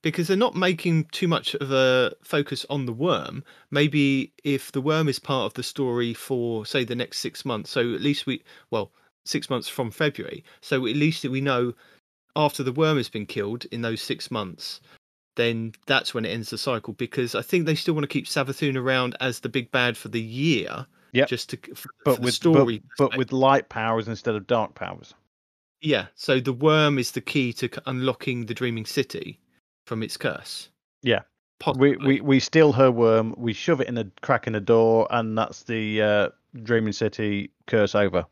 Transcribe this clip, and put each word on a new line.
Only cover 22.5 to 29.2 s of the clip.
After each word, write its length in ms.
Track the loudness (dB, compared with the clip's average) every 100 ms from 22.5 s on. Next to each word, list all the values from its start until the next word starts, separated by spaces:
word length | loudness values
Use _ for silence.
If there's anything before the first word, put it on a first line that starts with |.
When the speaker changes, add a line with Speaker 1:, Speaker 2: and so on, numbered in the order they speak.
| 6 6 0
Speaker 2:
but, 40 | -8
but 20 | 0
Speaker 1:
perspective. 200 | 0 0
Speaker 2:
with 140 | -2
light 340 | 4 6 4 2
powers 400 | -4 0 0 -2
instead 280 | -4 -4 -4
of 120 | 0
dark 280 | 0 0 -6
powers. 380 | -10 -10 -18 _ _ _ _ _ _ _
Speaker 1:
Yeah, 240 | 0 0 -2 _
so 240 | 0 0
the 140 | 0
worm 440 | 2 4 4 4 2
is 120 | -2
the 80 | -6
key 300 | -2 -2 -2
to 140 | -2 -6
c-, 140 | -6 -6
unlocking 580 | -2 -2 -2 -4 -6 -6
the 80 |
Dreaming 320 | -4 -4 -4 -4
City 540 | -4 -4 -6